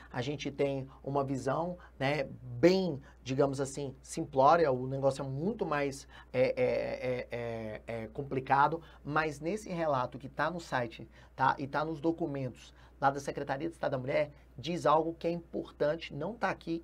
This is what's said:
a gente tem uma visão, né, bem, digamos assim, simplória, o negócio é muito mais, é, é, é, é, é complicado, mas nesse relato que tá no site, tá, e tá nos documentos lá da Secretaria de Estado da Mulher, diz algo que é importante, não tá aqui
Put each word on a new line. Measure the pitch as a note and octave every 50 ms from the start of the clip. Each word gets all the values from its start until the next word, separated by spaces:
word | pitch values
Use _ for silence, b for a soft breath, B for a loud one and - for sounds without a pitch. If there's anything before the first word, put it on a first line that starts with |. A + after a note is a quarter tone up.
| B B
a | B C#3 A#2+
gente | C3 D3+ C#3 - C#3+
tem | C#3 C#3+ C#3+ C#3 C#3 C3+ C3 C3+ - - -
uma | C3+ C#3 C#3+ C3+
visão, | C3 C#3 C3 A#2+ C3+ C3+ D#3 E3 F3 F3 F3 B B B -
né, | C3+ C3+ D3 D3+ C3+ - - - -
bem, | - - - - E3+ F#3 F#3+ F#3+ F3 D3 C3 B B B B -
digamos | - C3+ C3 D3 C#3 C#3 C3
assim, | C#3 C3+ - - C#3+ C3 C3 -
simplória, | - - - - D#3+ - - C3 C3 C#3+ D#3+ E3+ E3 D3 C3
o | B2+ B2+
negócio | C3 C3+ C#3 C3+ C3+ C3 - C#3+
é | C3+
muito | C3+ C3+ D#3 G3 A#3+ A3 G3
mais, | E3 D3+ C#3+ C#3+ C#3+ C3+ C#3 - - B B B B -
é, | B2+ B2+ B2
é, | - B2+ B2+
é, | B2 A#2+ A2+ A#2 B2 B2 - C3 B2+ B2+ B2 - -
é, | - A#2+ A#2+ A#2 A2+ A2+ A2+ G#2+ G#2+ - -
é | - A#2 A2+ A2+ A2
complicado, | - - C#3 C#3 C#3 C3+ C3 C3+ C3 C3+ C#3+ D3 D#3 E3 B B B B B
mas | C#3 D3 D#3 D#3 D#3 D3 C3+
nesse | D3 E3 G3 G#3+ G#3+ -
relato | F3+ E3 E3 D#3 C#3+ B2+ B2 B2 - B2
que | B2 C3
tá | - - D3 D#3
no | F3 F3+
site, | E3 - - C3 A#2+ A2+ A2+ - B2+ - B B B B B
tá, | - C3 C3+ C3+ -
e | D3
tá | C3+ C#3+ D3 D3+
nos | D#3+ E3 D3
documentos | C#3 E3 E3 E3 E3+ D#3 C#3 C#3 C3+ B2+ G#2+ - - - - b b b b b
lá | - C3+
da | C3+ C#3+
Secretaria | C#3 - C#3+ - C#3+ C#3 C#3 C3+ D3+ E3+
de | E3
Estado | - - -
da | C3+ C3
Mulher, | B2 B2+ D3+ D#3 D3+ D3 B B B B B
diz | - A#2+ D#3 F3 E3 C#3
algo | D3+ D3 D#3+ D#3+ E3 E3
que | - -
é | E3+
importante, | E3+ E3+ E3 - - - E3+ - - - D3 D3 D#3 E3+ - - D#3
não | C#3+ D3 F#3 A3+
tá | A#3+ - F#3+
aqui | E3 - - - E3 E3